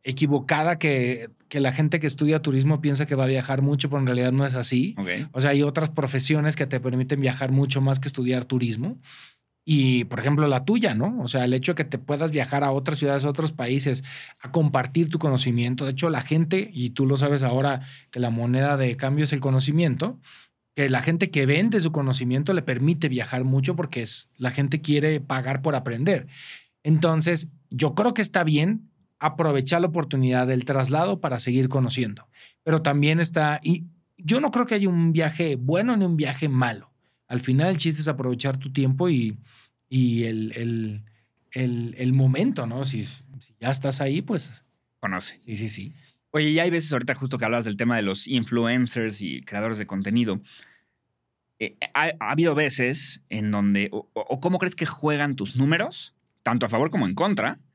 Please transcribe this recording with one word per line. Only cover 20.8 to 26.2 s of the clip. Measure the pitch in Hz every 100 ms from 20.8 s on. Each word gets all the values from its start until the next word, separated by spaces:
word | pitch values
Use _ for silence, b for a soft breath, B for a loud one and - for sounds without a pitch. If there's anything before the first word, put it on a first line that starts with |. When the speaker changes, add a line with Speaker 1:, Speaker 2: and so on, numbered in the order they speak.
| 139
Speaker 1:
la | 131
gente | 135 165 147
que | 147 135
vende | 147 220 208
su | 160
conocimiento | 160 135 131 123 131 147
le | 180
permite | - 123 143 160 160
viajar | 127 110 127 131
mucho | 135 135 165
porque | - 123
es, | 110 - - -
la | 123
gente | 127 139 151
quiere | 147 147 151 151
pagar | 139 131 127 139
por | 156 135
aprender. | 120 117 160 175